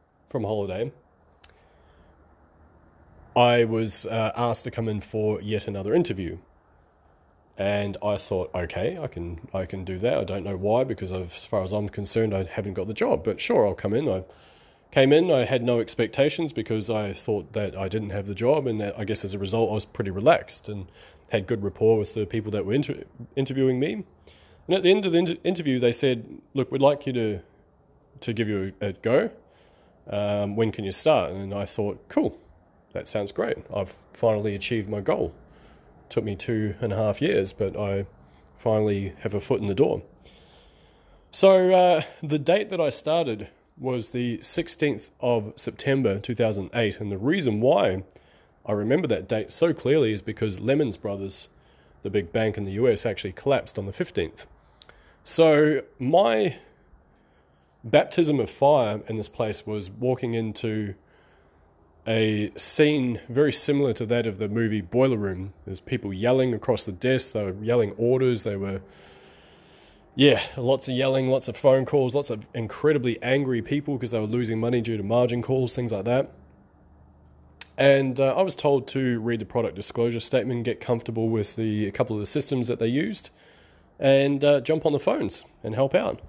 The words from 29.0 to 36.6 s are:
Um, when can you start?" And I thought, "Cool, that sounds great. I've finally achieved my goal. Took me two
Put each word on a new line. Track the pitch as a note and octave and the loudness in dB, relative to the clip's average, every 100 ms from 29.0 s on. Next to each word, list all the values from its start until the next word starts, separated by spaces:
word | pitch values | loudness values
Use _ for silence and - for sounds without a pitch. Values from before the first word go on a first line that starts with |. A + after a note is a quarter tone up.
| A2+ B2+ A3+ - _ _ _ _ _ _ - | 2 2 2 -4 _ _ _ _ _ _ -8
Um, | G2+ G#2 G#2 G#2 G#2 | -4 -2 -2 -2 0
when | A2 | -2
can | G2+ | -2
you | G2 | -4
start?" | F#2 D#3 C#3 E2+ | 0 4 4 2
And | F#2+ G2 | -4 -8
I | G2+ G2 | -6 -6
thought, | - G#2 - - | -4 -4 -6 -4
"Cool, | - D4 - _ _ _ _ _ | -2 -2 -4 _ _ _ _ _
that | - - | -12 -6
sounds | G#2+ G2+ | -6 -6
great. | - G#2 C3 - | -4 -4 -4 -6
I've | G2+ F#2+ - _ | -6 -6 -10 _
finally | - A#2 G#2+ G#2+ G2+ | 0 2 2 0 -4
achieved | - A2+ G2+ | -4 -4 -4
my | G#2 | -6
goal. | F#2+ - E2 - - - - - - - - | -2 -2 -2 -8 -20 -20 -20 -20 -20 -20 -8
Took | - G#2+ | -4 -4
me | G2 | -6
two | - A2 | -4 -2